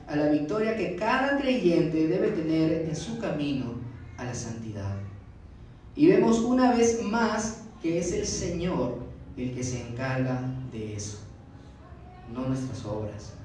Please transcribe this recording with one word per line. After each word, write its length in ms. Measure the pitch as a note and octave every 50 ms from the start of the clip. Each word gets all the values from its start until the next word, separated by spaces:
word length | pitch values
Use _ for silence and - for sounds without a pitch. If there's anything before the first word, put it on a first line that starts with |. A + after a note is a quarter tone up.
| - -
a 80 | D3+
la 140 | D3 D3+ D3+
victoria 480 | D3+ D3 C#3+ - G#3 A3 A3 A3 A3 -
que 180 | F3+ F3+ F3+
cada 420 | - G#3+ A3+ B3+ C4 C4+ C#4 C#4 C4+
creyente 720 | B3+ B3+ B3 G#3+ F3+ F3 E3+ E3 D3+ - D#3+ D#3+ D#3+ D#3+
debe 220 | F3+ G3 G#3+ -
tener 580 | - E3+ D#3+ D#3+ D#3+ D#3+ D#3+ D#3+ E3 E3 D#3+ -
en 80 | -
su 220 | - - - A3+ -
camino 540 | - - - D3+ C#3+ C#3+ C3+ B2 - A#2 A#2 - - - - - - - - -
a 60 | B2
la 100 | B2+ -
santidad. 640 | - - A2+ A2+ A2 - A2 G#2 G2 G2 G2 G2 G2 G2 G2 - - - - - - - - - - - - - - - - -
Y 120 | C#4+ D4 F4+
vemos 320 | F#4+ - A#3 A#3 A3+ A3+
una 340 | A3+ B3 B3+ B3+ B3+ B3+ A#3
vez 300 | A3+ A#3 A#3 A3+ A3+ G3+
más 600 | G3+ A3 A#3 A3+ A3 G#3+ A3 - - - - - - - -
que 180 | - E3 E3 F3
es 140 | F3 - -
el 120 | - -
Señor 720 | - - - G3 F3 E3+ E3 E3+ F3 - - B2+ B2 - - - - - - - - -
el 180 | B2 B2 B2+ B2+
que 100 | B2 B2+
se 220 | B2+ B2 B2 -
encarga 560 | A#2 A#2 B2+ C3 C3 C3 C3 B2+ B2+ B2+ B2+ B2+ - - - - -
de 240 | A#2 A2 G#2+ G#2+ G#2
eso, 220 | G2 - - - - - - - - - - - - - - - - - - - - - - - - - A#2 A#2
no 140 | B2+ C3 C3
nuestras 380 | C3 C3 - - A2 G2+ G#2
obras. 480 | G#2 G#2 G#2+ G#2+ G#2 - - - - - -